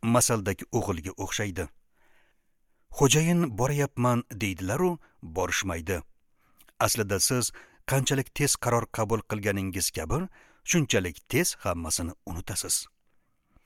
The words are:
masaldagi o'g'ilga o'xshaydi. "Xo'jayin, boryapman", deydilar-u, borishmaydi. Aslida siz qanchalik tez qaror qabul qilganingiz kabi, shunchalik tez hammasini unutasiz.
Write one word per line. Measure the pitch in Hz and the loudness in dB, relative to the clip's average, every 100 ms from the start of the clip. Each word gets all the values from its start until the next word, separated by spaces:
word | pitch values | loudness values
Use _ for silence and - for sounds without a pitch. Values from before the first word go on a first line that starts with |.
masaldagi | 113 120 - 113 95 - - | 2 4 4 2 0 -4 -2
o'g'ilga | 120 98 87 87 | -2 0 -4 -6
o'xshaydi. | - 95 - 104 87 82 - _ _ _ _ _ _ _ _ _ _ _ | -8 -6 -4 -4 -4 -8 -10 _ _ _ _ _ _ _ _ _ _ _
"Xo'jayin, | - 135 147 165 175 165 | 2 6 6 4 4 2
boryapman", | 104 127 143 139 - 123 120 - | 0 0 2 -2 2 2 2 -2
deydilar-u, | 101 101 90 92 135 180 170 - _ | -4 -4 -2 -2 0 0 0 -10 _
borishmaydi. | 85 82 90 - 95 85 82 87 - - _ _ _ _ - - | -8 -2 0 0 -2 -4 -2 -4 -4 -20 _ _ _ _ -20 0
Aslida | 110 - 101 98 | 0 2 0 2
siz | - 127 113 - - _ | 2 2 -2 -6 -20 _
qanchalik | - 135 131 135 127 | 0 0 2 0 -2
tez | - 143 - | 0 0 0
qaror | 123 117 113 | 2 0 0
qabul | - 107 113 | -2 0 0
qilganingiz | - 107 104 98 95 90 - | -2 -4 -2 0 -2 -2 -4
kabi, | - 78 139 190 - - _ - | -4 -2 -2 -4 -10 -20 _ 0
shunchalik | 175 143 110 87 - | 2 4 2 0 -6
tez | - 127 175 - | -2 0 0 -2
hammasini | 101 87 82 - 85 - | -4 -4 -2 -4 -4 -8
unutasiz. | - 82 - 98 87 - - _ _ _ _ _ _ _ | -10 -8 -6 -6 -2 -4 -4 _ _ _ _ _ _ _